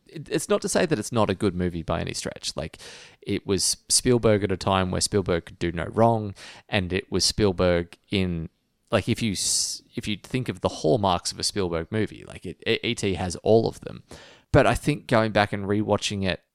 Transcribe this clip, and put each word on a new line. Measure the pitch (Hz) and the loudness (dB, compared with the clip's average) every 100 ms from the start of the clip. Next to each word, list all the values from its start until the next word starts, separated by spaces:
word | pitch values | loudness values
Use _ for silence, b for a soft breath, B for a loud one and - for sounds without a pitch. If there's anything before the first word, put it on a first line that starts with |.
| _ | _
it's | 170 139 160 - | -16 -6 -4 0
not | 202 | 0
to | 196 | 0
say | 208 175 | 0 0
that | 151 | 0
it's | - | -2
not | 117 104 | 0 0
a | |
good | 95 104 | 2 0
movie | 87 90 85 | 0 -2 -2
by | 82 85 | -4 -4
any | 87 | -4
stretch. | 82 - - - - | -6 -8 -8 -8 -8
Like, | 78 - B B B B | -10 -12 B B B B
it | - 101 - | -6 -4 0
was | 95 - - - | 0 0 -4 0
Spielberg | - 127 123 113 104 | 2 4 4 4 4
at | 98 | 2
a | 92 | -2
time | - 95 92 | 0 0 2
where | 90 | 0
Spielberg | - 101 92 87 - | 0 0 0 -2 -4
could | - | -6
do | 87 | -4
no | 85 | -4
wrong, | - 98 113 113 104 B B B - | -2 2 4 2 -4 B B B -4
and | 104 90 | -2 0
it | 90 - | -2 -2
was | 92 - | 0 0
Spielberg | - 104 87 90 87 87 - _ | 2 2 4 2 2 -2 -10 _
in, | 101 92 85 80 _ _ _ _ | -2 0 -2 -6 _ _ _ _
like, | 110 107 | 0 0
if | 110 | -2
you | 117 | -2
s-, | 90 - - - - - | -2 -2 -2 -2 -6 -12
if | - - | -10 -6
you | 190 | -8
think | - 131 120 | -4 -4 -4
of | 92 | -2
the | 95 | -4
hallmarks | - 156 135 98 87 - | 0 0 2 2 0 -2
of | - | -6
a | |
Spielberg | - 101 90 85 82 | -4 -2 -2 -2 -2
movie, | 110 104 55 50 | -2 -4 -6 -16
like, | - 92 | -14 -12
it, | - - | -6 -2
it, | 113 | -2
E | 117 | -2
T | 120 104 | -2 -2
has | 92 92 82 | -2 -4 -2
all | - 113 113 | 4 4 4
of | - | -4
them. | - - B B B B _ | -12 -14 B B B B _
But | - 107 | 4 4
I | |
think | 117 - - - | 2 0 -2 0
going | 120 110 | 2 2
back | 104 104 | 2 0
and | 101 98 | 0 0
rewatching | 104 104 101 - 101 95 | 0 2 0 0 -2 -2
it, | 80 _ | -4 _